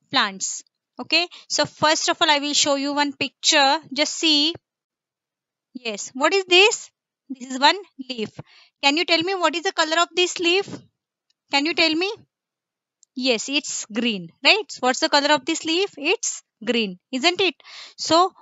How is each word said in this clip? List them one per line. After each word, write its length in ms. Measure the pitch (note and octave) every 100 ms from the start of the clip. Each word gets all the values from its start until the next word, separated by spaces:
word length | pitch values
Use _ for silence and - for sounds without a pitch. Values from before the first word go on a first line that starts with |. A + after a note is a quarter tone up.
| -
plants. 540 | C4+ G#3+ F#3+ - - - _ _ -
Okay, 300 | B3+ D#4+ F4 - -
so 160 | - D4
first 420 | - D4+ D#4+ F4
of 140 | E4
all 80 | D#4+
I 100 | C#4+
will 140 | D4
show 220 | C#4 D4+ C#4
you 180 | C#4
one 180 | C#4+ C#4+
picture. 680 | - C#4 _ - D#4 C4+ D#4 -
Just 220 | C4+ D4+
see. 420 | - E4 D4 D4+ E4+ _ _ _ _ _ _ _ _ _ _ _
Yes, 380 | B3 A#3+ G3+ -
what 200 | B3+ D#4
is 120 | G4 F#4
this? 440 | F4 G#4 - - _ _ _ -
This 240 | C4 B3+
is 80 | B3+
one 160 | C#4+ F#4 F4+ - B3+
leaf. 200 | A#3+ G#3 - - _ _ -
Can 140 | C#4 D4+
you 80 |
tell 180 | D#4+ E4
me 140 | E4+ F#4+
what 180 | D#4+
is 100 | E4
the 100 | F#4+
color 280 | F4 D#4 E4
of 60 | F4 E4+
this 240 | F4+ -
leaf? 260 | E4+ F#4 - - _ _ _ _ _ _ -
Can 140 | C#4 D4+
you 80 |
tell 200 | E4+ D#4+
me? 160 | D#4 F#4+ A4 _ _ _ _ _ _ _ _ _ -
Yes, 340 | B3+ A3 -
it's 360 | C#4+ - - -
green, 400 | A3 A#3 G3 E3 - C#4+
right? 320 | G4 - -
What's 220 | B3+ C4
the 80 | D#4+
color 240 | D4 C#4+
of 120 | D4 -
this 200 | D#4+ D#4+
leaf? 280 | E4 G4 -
It's 440 | C#4+ G4+ - - _ _ A3
green, 320 | A#3+ G#3 F3+ -
isn't 300 | B3+ D#4+ F4+
it? 140 | F#4 - - - - -
So 220 | - D#4+ F#4 _